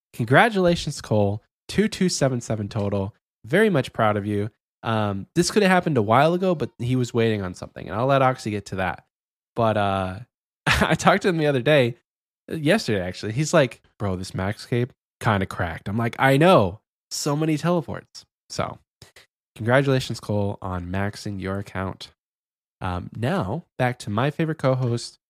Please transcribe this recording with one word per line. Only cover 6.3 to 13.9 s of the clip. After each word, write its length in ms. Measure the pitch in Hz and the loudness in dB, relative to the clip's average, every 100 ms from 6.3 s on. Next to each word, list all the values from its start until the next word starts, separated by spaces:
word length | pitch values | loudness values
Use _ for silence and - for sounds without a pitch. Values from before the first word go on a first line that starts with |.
ago, 220 | 180 185 160 | 2 0 0
but 160 | 117 - | -4 -6
he 160 | 120 127 | -2 0
was 180 | 123 | 0
waiting 280 | 117 113 107 | 2 2 0
on 120 | 92 | -4
something, 340 | 90 - - - | -8 -14 -12 -8
and 60 | 98 | -2
I'll 60 | 131 | 2
let 160 | 135 | 4
Oxy 300 | 131 123 110 | 4 0 -6
get 160 | 104 - | -6 -6
to 100 | 95 | -4
that. 280 | 90 - _ _ _ _ _ - | -4 -6 _ _ _ _ _ 0
But, 220 | 113 104 | 2 2
uh, 420 | 101 95 92 95 - _ | 0 0 -4 -8 -14 _
<laughs> 240 | _ _ - | _ _ -2
I 280 | - - 160 | 0 2 2
talked 280 | 196 196 | 2 2
to 60 | 202 | 2
him 80 | 165 | 2
the 80 | 151 | 2
other 140 | 135 | 2
day, 360 | 123 151 120 120 _ _ _ _ - | 4 4 4 -2 _ _ _ _ -10
yesterday, 540 | 165 147 214 - 101 | -4 0 0 0 -2
actually. 320 | 90 - 101 | -4 -8 -6
He's 200 | 113 156 | -4 2
like, 280 | 170 127 - _ | 2 2 -2 _